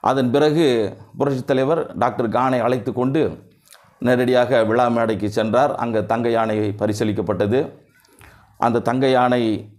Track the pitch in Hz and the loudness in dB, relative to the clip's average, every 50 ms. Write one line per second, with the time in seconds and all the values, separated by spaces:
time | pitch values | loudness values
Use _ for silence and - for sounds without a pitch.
0 | - 110 131 135 131 123 117 143 147 151 147 160 170 139 123 117 107 92 - - | 0 0 0 2 0 2 2 2 2 2 2 2 2 2 2 2 0 -2 -4 -10
1 | - - - - 135 139 139 127 120 - 139 127 131 135 165 165 151 - - - | -20 -20 -6 -4 -2 -2 -2 -4 -2 -2 0 0 2 0 0 -2 -2 -6 -4 -2
2 | - 123 107 - 123 110 104 120 127 131 131 123 113 117 127 123 104 131 110 120 | -2 -2 0 -2 -4 -2 0 0 0 0 0 0 0 0 -2 -2 -4 -6 -4 -2
3 | 127 131 135 160 143 95 85 - - - _ _ _ _ - - _ _ _ _ | -2 -2 0 0 -2 -2 -4 -8 -18 -20 _ _ _ _ -20 -20 _ _ _ _
4 | - 120 123 123 127 123 127 123 120 113 120 120 110 110 113 120 123 120 117 117 | 0 0 2 2 2 2 2 2 2 4 2 2 2 2 2 2 2 2 2 0
5 | 113 110 110 95 101 104 104 113 107 110 104 123 139 143 - - 120 120 113 110 | 0 0 -2 -2 -4 -4 -2 -2 -2 0 2 2 2 2 0 -4 -4 -2 -2 -2
6 | 104 107 113 120 117 117 117 113 113 110 107 107 107 104 98 104 104 107 107 107 | -2 0 -2 -2 0 0 0 0 0 0 0 -2 -2 -2 -2 -2 -2 -4 -2 -2
7 | 120 110 104 107 101 87 104 87 104 104 113 127 156 - - - _ _ _ _ | -2 -2 -2 -2 -2 -4 -2 0 0 0 2 0 0 -2 -8 -18 _ _ _ _
8 | _ _ _ _ - - - - - _ _ _ - 117 113 120 - 113 120 131 | _ _ _ _ -20 -20 -20 -20 -20 _ _ _ -2 0 0 0 0 0 -2 0
9 | 135 135 131 127 123 123 123 123 120 113 107 95 - - - | 2 2 2 2 2 2 2 0 0 0 -2 -4 -6 -12 -20